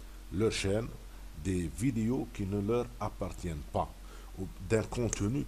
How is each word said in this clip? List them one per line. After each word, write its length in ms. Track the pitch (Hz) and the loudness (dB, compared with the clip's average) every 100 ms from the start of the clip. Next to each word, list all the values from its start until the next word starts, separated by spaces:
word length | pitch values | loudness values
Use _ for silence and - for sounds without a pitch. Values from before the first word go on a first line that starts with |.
| - - - | -12 -12 -4
leur 200 | - 110 | 2 2
chaîne 340 | - 98 104 123 - - - - - | 4 2 2 0 -6 -12 -12 -12 -4
des 260 | 78 92 82 - | 0 2 2 2
vidéos 520 | 135 113 110 131 120 | 2 4 4 2 0
qui 140 | - 98 | -2 0
ne 140 | 101 | 2
leur 260 | 101 120 120 - | 4 2 2 -4
appartiennent 560 | 101 - 95 - 87 76 71 | -6 -4 -4 -4 -4 -4 -2
pas 200 | 104 80 - - - - - | 0 0 -4 -12 -12 -12 -8
ou 80 | 90 - 92 | -8 -6 4
d'un 160 | 110 | 4
contenu 600 | 107 - 113 - 101 139 | 4 0 0 2 2 2